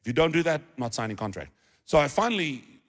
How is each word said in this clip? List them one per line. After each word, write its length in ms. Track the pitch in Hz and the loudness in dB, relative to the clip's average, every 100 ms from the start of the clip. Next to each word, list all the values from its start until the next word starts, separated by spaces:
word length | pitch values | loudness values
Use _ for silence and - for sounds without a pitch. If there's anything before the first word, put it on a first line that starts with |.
If 60 | - | -2
you 60 | |
don't 200 | 120 165 | 2 2
do 100 | 160 | 2
that, 160 | 170 151 | 0 -2
I'm 200 | - - | -6 -8
not 140 | 120 | -6
signing 220 | - 110 101 | -4 -6 -6
contract." 360 | 107 92 73 _ _ _ | -6 -8 -14 _ _ _
So 140 | - 156 | 2 4
I 100 | 143 | 4
finally 560 | 160 226 214 160 127 - - | 2 0 0 -4 -6 -14 -20